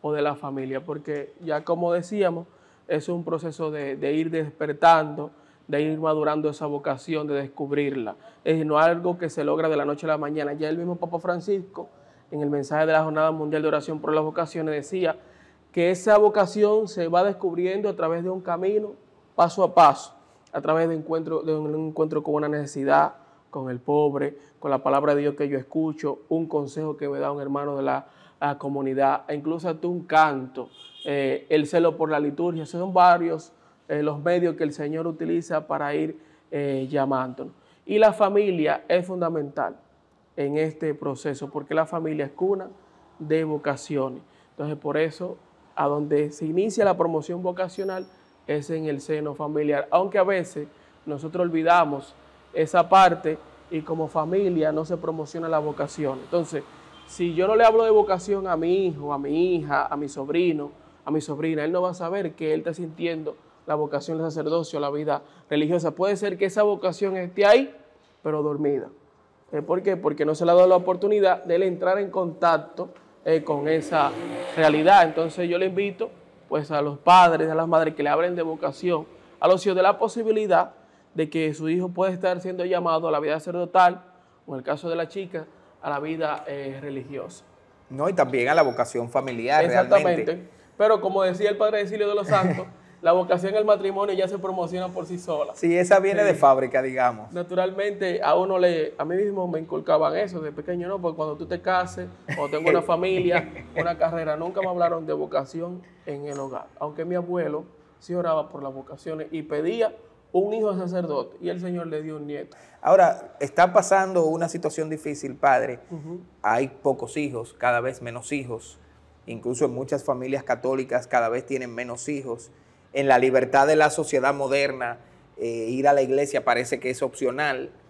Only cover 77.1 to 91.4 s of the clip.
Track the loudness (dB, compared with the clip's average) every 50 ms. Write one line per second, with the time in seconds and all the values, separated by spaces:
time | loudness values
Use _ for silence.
77.1 | 10 10 10 8 6 4 0 0 0 0 0 2 2 2 2 2 -2 -2 0 0
78.1 | 2 2 0 0 -2 -4 -4 -6 -6 -6 -6 -8 -6 -4 -2 -2 -2 -2 -4 -10
79.1 | -20 -20 -20 -20 -8 _ 4 4 4 4 4 0 2 4 4 4 4 2 0 -2
80.1 | -2 -4 -2 0 0 0 2 4 4 4 4 0 -6 -20 _ _ _ _ _ _
81.1 | _ -4 -4 -2 -2 -2 -2 -2 -4 -4 -4 -2 -2 -2 -2 -4 -2 -2 -2 -2
82.1 | 0 -2 -2 -2 -2 -2 -6 -8 -6 -4 -2 0 0 0 2 2 0 0 0 0
83.1 | 0 0 0 -2 -2 -4 -4 -6 -6 -6 -6 2 6 6 6 6 4 0 -14 -20
84.1 | _ _ _ _ _ _ _ -12 -12 -8 -4 -4 -6 -4 -4 -4 -4 -4 -4 -6
85.1 | -8 -12 -10 -8 -10 -12 -12 -12 -20 _ _ _ _ _ -6 -6 -4 -4 -4 -6
86.1 | -4 -4 -2 -4 -4 -6 -8 -10 -10 -8 -8 -10 -10 -10 -10 -10 -10 -10 -12 -10
87.1 | -12 -12 -12 -12 -16 -20 -20 _ _ _ _ _ _ _ _ _ -6 -2 -2 0
88.1 | 2 2 2 2 2 0 2 4 4 2 2 0 0 -2 -4 -2 -2 -6 -6 -2
89.1 | -2 -2 -2 -2 -6 -6 -2 2 4 4 4 4 4 2 4 6 4 4 6 4
90.1 | 0 0 -2 -4 -4 -6 -10 -18 _ _ -20 _ _ 2 4 4 4 2 2 -2
91.1 | 0 2 0 0 0 0